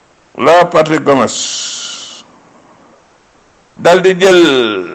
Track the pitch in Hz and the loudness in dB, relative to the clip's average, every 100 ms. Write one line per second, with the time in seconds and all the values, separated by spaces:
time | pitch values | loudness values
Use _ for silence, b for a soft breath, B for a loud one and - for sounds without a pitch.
0 | _ _ _ - 143 175 170 160 156 156 | _ _ _ -4 2 4 4 0 0 -2
1 | 139 135 107 - - - - - - - | 0 0 0 -4 -10 -10 -12 -12 -14 -16
2 | - - - _ _ _ _ _ _ _ | -18 -20 -20 _ _ _ _ _ _ _
3 | _ _ _ _ _ _ _ - 165 180 | _ _ _ _ _ _ _ -6 0 2
4 | 185 180 190 180 160 131 113 98 85 | 2 2 2 4 4 2 -2 -4 -8